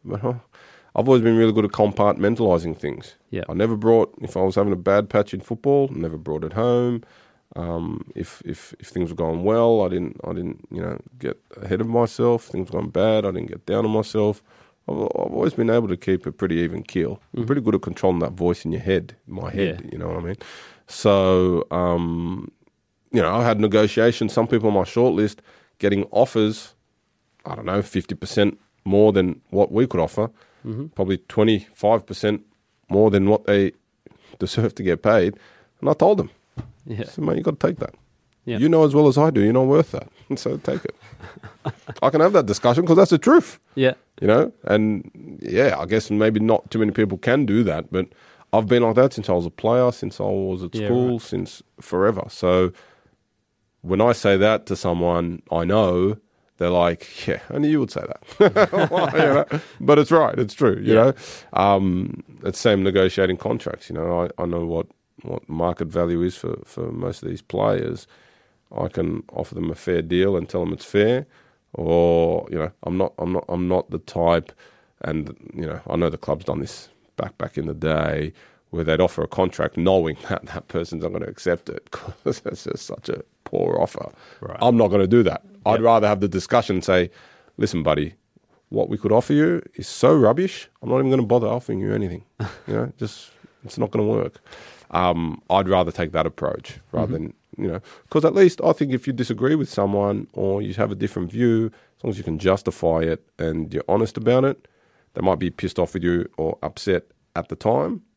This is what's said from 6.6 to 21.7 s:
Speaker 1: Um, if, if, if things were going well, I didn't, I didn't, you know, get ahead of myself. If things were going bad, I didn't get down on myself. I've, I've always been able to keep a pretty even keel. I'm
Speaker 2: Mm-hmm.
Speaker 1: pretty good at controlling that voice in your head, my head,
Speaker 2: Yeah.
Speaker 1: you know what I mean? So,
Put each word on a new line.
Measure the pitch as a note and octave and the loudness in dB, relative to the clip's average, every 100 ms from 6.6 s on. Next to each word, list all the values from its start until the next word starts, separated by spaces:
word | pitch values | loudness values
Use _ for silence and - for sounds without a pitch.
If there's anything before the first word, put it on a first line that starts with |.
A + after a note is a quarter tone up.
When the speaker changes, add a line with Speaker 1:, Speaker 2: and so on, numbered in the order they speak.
| A#2+ A#2+ B2 A#2+ - _ _ _ _ | 0 2 0 -4 -8 _ _ _ _
Speaker 1:
Um, | - E2+ E2 E2+ - - - | -10 -8 -6 -6 -10 -12 -12
if, | - - | -12 -12
if, | - - - - | -14 -14 -14 -20
if | - | -12
things | F#2 E2+ | -6 -6
were | E2 | -4
going | E2 E2 | -4 -2
well, | F#2+ A2+ A#2 A2+ | 0 2 4 2
I | F#2 | 2
didn't, | F2+ F2 - | -2 -6 -10
I | - | -10
didn't, | F2 F2 - - | -8 -8 -10 -14
you | F2 | -10
know, | F2 - - B2+ | -8 -10 -14 -12
get | C#2 - _ - | -10 -10 _ -16
ahead | G2 G#2 | -6 -4
of | A2+ | 0
myself. | A#2 A#2 - A#2+ A#2 - | 0 0 0 0 0 -4
If | |
things | F2+ F2+ | -10 -6
were | F2 | -6
going | F#2+ | -4
bad, | - G#2+ G#2+ | 0 2 2
I | G2+ | 0
didn't | F2 E2 | -4 -8
get | - - | -12 -4
down | G#2 | -2
on | G#2+ | 0
myself. | A2 G#2+ G#2+ G#2 G#2 _ _ _ _ - | -2 -2 0 0 -2 _ _ _ _ -10
I've, | - | -6
I've | G2+ - - | -4 -4 -4
always | - D#3 | -2 -2
been | - A2+ | 0 0
able | A#2 A2 | 2 0
to | F2+ | -4
keep | - F#2 - | -2 -2 -4
a | |
pretty | - F#2 E2+ | -6 -2 -2
even | E2+ E2+ | -2 -6
keel. | - F#2 D#2+ G2+ _ | -6 -4 -4 -6 _
I'm | - | -8
Speaker 2:
Mm-hmm. | A#2 | -2
Speaker 1:
pretty | C#3+ | -2
good | G#2+ | 0
at | G2+ | -2
controlling | - - F#2 F2+ | -2 -2 0 0
that | E2+ | -2
voice | F#2 E2+ F2 | -2 -2 -2
in | - | -4
your | D#2+ | -6
head, | F#2+ F#2+ E2+ - - | -2 -2 -2 -18 -16
my | F#2 E2+ | -12 -8
head, | G2 F#2+ E2+ | -4 -4 -4
Speaker 2:
Yeah. | - | -12
Speaker 1:
you | - | -10
know | E2+ | -8
what | E2+ | -8
I | |
mean? | E2+ G2+ - - - - _ | -8 -10 -14 -20 -20 -20 _
So, | - G#2+ G2 F#2+ F#2 F#2 F2 - | 0 4 6 6 4 4 2 -2